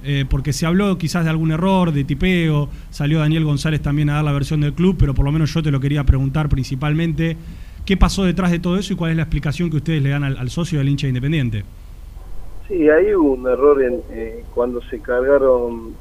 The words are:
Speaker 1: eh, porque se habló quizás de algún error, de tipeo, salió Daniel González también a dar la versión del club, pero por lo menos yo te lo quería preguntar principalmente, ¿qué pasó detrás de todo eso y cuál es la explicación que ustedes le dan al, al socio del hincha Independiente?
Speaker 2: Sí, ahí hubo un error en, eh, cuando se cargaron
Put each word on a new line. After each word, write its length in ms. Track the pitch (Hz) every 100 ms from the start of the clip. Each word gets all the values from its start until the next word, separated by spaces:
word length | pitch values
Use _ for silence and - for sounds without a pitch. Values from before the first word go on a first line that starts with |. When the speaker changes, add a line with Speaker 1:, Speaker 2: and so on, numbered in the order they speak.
Speaker 1:
eh, 220 | 135 143 135
porque 240 | 143 143
se 140 | 135 165
habló 320 | 180 202 185
quizás 240 | 151 175
de 80 | 165
algún 200 | 160 160
error, 400 | 156 185 190 180
de 120 | 143
tipeo, 680 | 135 143 180 180 165 147 143 - -
salió 260 | - 143 160
Daniel 280 | 151 160 151
González 360 | 143 156 151
también 300 | 147 147 151
a 40 | 147
dar 100 | 151
la 60 |
versión 300 | 143 139 156
del 120 | 147
club, 220 | 143 180 175
pero 160 | 139 135
por 100 | 143
lo 60 |
menos 200 | 156 156
yo 120 | 165
te 80 | 151
lo 80 | 139
quería 240 | 139 147
preguntar 460 | 135 139 135 139 147
principalmente, 840 | 139 127 131 147 151 165 151 165 160 - - - - -
¿qué 120 | 190
pasó 260 | 185 -
detrás 280 | 190 175 185
de 80 | 170
todo 180 | 175 185
eso 160 | 180
y 20 | 180
cuál 160 | 165
es 60 | 160
la 60 |
explicación 460 | 160 151 147 135 175
que 60 | 147
ustedes 260 | - 160
le 80 | 139
dan 140 | 143
al, 140 | 143 135
al 120 | 123
socio 300 | 139 175 151
del 80 | 139
hincha 200 | 139 139
Independiente? 580 | 127 135 156 123 107 98 - - - - - - - - - -
Speaker 2:
Sí, 200 | 190 151
ahí 240 | 156 202
hubo 200 | 202 147
un 140 | 131 127
error 360 | 123 143 143
en, 160 | 127 123 -
eh, 320 | 113 113 117 - -
cuando 260 | 120 120
se 160 | - 117
cargaron 920 | 117 123 131 143 135 127 120 117 113 113